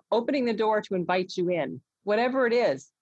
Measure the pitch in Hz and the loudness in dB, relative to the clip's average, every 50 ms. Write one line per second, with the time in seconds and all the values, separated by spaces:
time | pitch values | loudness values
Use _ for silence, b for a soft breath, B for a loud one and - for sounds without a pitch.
0 | - _ 202 226 240 277 277 285 247 240 220 202 220 214 220 214 208 - 202 180 | -4 _ 0 0 0 0 0 0 0 0 0 0 0 2 0 0 0 -2 -4 -4
1 | 175 175 180 190 185 185 - 185 175 175 180 165 139 127 - 127 - _ _ _ | -2 0 0 0 -2 -2 -4 -2 -2 0 0 0 -2 -4 -6 -10 -16 _ _ _
2 | _ 196 208 220 240 254 254 269 254 233 226 247 233 180 135 143 - - _ _ | _ 0 0 2 2 2 0 0 0 2 2 2 2 2 0 -2 -6 -14 _ _